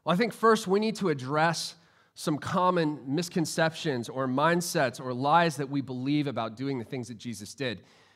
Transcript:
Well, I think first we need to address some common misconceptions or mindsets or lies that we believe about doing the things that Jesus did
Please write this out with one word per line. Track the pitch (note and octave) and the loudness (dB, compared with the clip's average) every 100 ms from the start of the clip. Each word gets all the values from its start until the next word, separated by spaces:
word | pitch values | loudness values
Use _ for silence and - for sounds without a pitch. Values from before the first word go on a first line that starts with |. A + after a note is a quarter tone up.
Well, | - | -2
I | F3 | 0
think | A#3 | 0
first | - A3 A3 F#3+ | 2 4 4 4
we | G3 | 2
need | A3 A3 | 2 0
to | G3 | 0
address | C#3+ B2+ D3+ E3 D#3+ - - _ _ _ - | -2 -2 2 2 2 -6 -12 _ _ _ -8
some | - C#3+ | -2 -2
common | B2 F#3 F3+ F3 D#3 C#3+ C3+ | -2 2 4 4 2 -2 -2
misconceptions | D3 F3 F3+ D#3 - D#3+ D#3+ E3 B2+ A2+ | -2 -2 -2 -2 0 0 0 -2 -2 -2
or | C3 C3 | -4 -2
mindsets | C3 D#3+ F3 F3 E3 C3 A#2 | 2 4 2 2 0 0 0
or | B2+ | -6
lies | B2 C#3+ E3 E3+ C3+ | -2 4 4 4 0
that | C#3 | -4
we | C#3 | -4
believe | B2 B2+ C3 D3 C#3+ | -4 -4 0 0 0
about | A2 A2+ G#2+ | -2 -6 -6
doing | C#3 C3+ | -6 -6
the | G#2+ | -6
things | C3+ A#2 | -8 -8
that | A2 | -12
Jesus | B2 G2+ G#2 | -12 -12 -12
did | - C3 F#2+ - _ _ | -8 -6 -6 -12 _ _